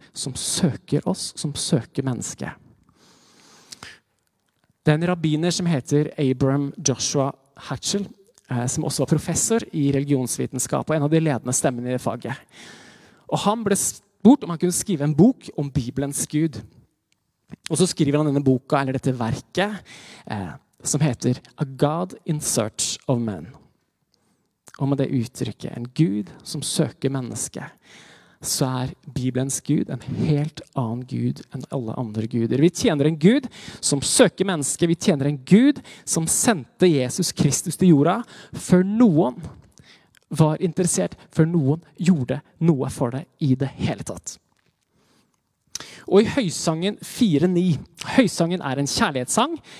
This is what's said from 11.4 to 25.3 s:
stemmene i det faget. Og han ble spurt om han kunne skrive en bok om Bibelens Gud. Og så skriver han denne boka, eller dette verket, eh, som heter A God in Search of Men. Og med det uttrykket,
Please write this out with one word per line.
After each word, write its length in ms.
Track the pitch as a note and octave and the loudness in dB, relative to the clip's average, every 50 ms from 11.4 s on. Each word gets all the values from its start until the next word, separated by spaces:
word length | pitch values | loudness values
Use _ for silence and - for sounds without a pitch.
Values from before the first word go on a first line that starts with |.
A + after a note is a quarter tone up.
| - B2 C3 | -2 -2 -2
stemmene 380 | - - C#3 B2 A#2 B2 B2 | 0 0 0 -2 -2 -4 -4
i 60 | B2+ B2 | -4 -2
det 20 | |
faget. 320 | - A#2+ A2 B2 - A2+ B2+ - - _ - - - - - - - - - - - - _ _ _ - | -2 -4 -6 -6 -8 -10 -10 -12 -14 _ -20 -20 -20 -20 -20 -20 -20 -20 -20 -20 -20 -20 _ _ _ -4
Og 80 | - D#3+ - | -4 0 0
han 200 | G3+ G#3+ A#3 A3 | 0 0 0 0
ble 140 | G3 G3 | 0 0
spurt 680 | - - - - - _ _ _ _ - G#3 C#4+ - - | 0 0 -4 -6 -10 _ _ _ _ 6 6 6 6 4
om 60 | E3 | -4
han 80 | E3+ | -4
kunne 160 | D#3 F3+ F3 F3 | -2 0 0 0
skrive 300 | - - - F#3+ C#3 C#3+ | -2 -2 -2 -2 0 0
en 100 | D3 D3+ | 0 6
bok 380 | C#3 F#3 B3+ B3+ - - - - | 6 6 6 6 2 -6 -12 -6
om 120 | - C#3+ C#3 | -6 -6 -2
Bibelens 560 | C3 C#3+ A#2 B2 - C3+ C#3+ C#3 C#3+ - - | -2 -2 -4 -2 -4 -4 -4 -4 -4 -6 -6
Gud. 360 | - - D3+ D#3+ D#3+ C3 - - - _ - _ _ _ _ _ _ _ _ _ _ _ _ _ - - _ - - | -2 0 0 0 0 -4 -8 -14 -16 _ -20 _ _ _ _ _ _ _ _ _ _ _ _ _ -20 -20 _ -8 -4
Og 80 | E3 | 0
så 80 | C#3+ F#3 F3 | 0 0 0
skriver 280 | - - D#3 C#3 C#3 | 2 0 0 2 2
han 140 | D3 D#3 D3 | 2 2 2
denne 120 | C#3 C#3+ C#3 | 2 2 4
boka, 360 | C3 C3 B2 _ - D3+ C#3 | 4 2 2 _ 0 0 0
eller 180 | C#3 C3 C3 | 0 0 -2
dette 160 | C3 - C#3 B2+ | -2 -2 -2 -2
verket, 720 | A#2+ A#2+ A2 - - - _ - F3 F#3+ G#3 G#3 F3+ - - - - - - - - - | -2 -2 -4 -4 -6 -8 _ -2 -2 -2 -2 -4 -10 -14 -18 -20 -20 -20 -20 -20 -18 -12
eh, 280 | - - G#2 F#2 E2 - - _ _ _ _ | -8 -8 -8 -8 -8 -12 -14 _ _ _ _
som 200 | - - - D3 | -6 -2 0 2
heter 360 | D#3 C#3+ A2+ - - B2+ B2 - - - _ | 2 2 0 0 -2 -2 -2 -2 -6 -16 _
A 80 | - D3+ | -8 -8
God 500 | C3+ C3+ B2 D3+ C#3+ D#3 E3+ F#3 F#3 - - - | -6 -2 0 0 0 0 -2 -6 -6 -10 -12 -6
in 140 | - D#3 D3+ | -6 -4 -4
Search 580 | D3+ - - B2+ G#2+ A2 - - - - - - - | -2 -2 -2 0 -2 -2 -4 -6 -6 -6 -6 -6 -2
of 120 | - C3 A#2+ | -2 0 0
Men. 320 | A#2 A2 G2+ F2 - - - - _ _ _ _ _ _ _ _ _ _ _ _ _ _ _ _ _ _ _ _ - - - - | 0 -4 -6 -8 -12 -16 -18 -20 _ _ _ _ _ _ _ _ _ _ _ _ _ _ _ _ _ _ _ _ -20 -16 -8 -4
Og 100 | C#3+ C3+ | -2 -2
med 80 | C#3+ | 0
det 140 | C#3 C3+ - C#3 | 0 -2 -2 -2
uttrykket, 640 | C3 A2+ - | -2 -2 -4